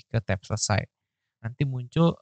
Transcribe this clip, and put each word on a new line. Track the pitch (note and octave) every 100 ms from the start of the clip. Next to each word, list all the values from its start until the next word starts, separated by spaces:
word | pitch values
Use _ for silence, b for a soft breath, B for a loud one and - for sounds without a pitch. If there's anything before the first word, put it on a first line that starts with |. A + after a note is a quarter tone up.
| -
ke | A#2
tab | - F#2+
selesai. | - G#2+ - G#2 - _ _ _ _ _
Nanti | A2+ B2 C#3+
muncul | B2+ B2 D#3 E3+ -